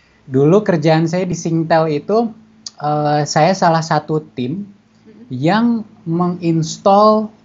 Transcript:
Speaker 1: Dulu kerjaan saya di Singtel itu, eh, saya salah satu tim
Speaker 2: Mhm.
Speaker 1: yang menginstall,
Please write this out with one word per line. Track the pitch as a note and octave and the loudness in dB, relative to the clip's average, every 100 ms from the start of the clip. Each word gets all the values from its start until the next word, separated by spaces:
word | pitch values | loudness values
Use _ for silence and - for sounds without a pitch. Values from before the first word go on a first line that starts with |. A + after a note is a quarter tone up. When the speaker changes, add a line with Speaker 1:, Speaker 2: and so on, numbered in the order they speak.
| _ _ | _ _
Speaker 1:
Dulu | - C3 D3 G3 | -4 0 4 4
kerjaan | G#3+ E3+ D#3 D#3+ E3 | 2 0 2 2 0
saya | F3+ | -2
di | F#3 | -4
Singtel | E3+ F3 D#3+ E3 E3 D#3+ | -6 -4 -4 0 0 0
itu, | D3 D3+ G#3+ A#3 - _ _ - - | -2 -2 -2 -2 -8 _ _ -20 -8
eh, | D3+ D3+ D3 D3 | -4 -2 0 -2
saya | C#3+ F3 E3+ | 0 2 2
salah | F#3+ F3+ E3 | 2 2 0
satu | D#3 D3+ - D#3 | 0 -4 -2 -6
tim | D#3 - B2 F#3 G3+ - _ _ | -6 -8 -6 -6 -10 -16 _ _
Speaker 2:
Mhm. | - - - | -20 -20 -12
Speaker 1:
yang | B2+ D3+ G#3 A#3+ A#3 G#3 - | -4 0 2 0 -2 -6 -14
menginstall, | E3 E3+ F3+ F3+ E3+ E3 D#3 - G3+ G3 G#3+ G#3+ G#3+ _ | -6 -2 -2 -2 -2 -2 -2 -2 2 4 4 2 -2 _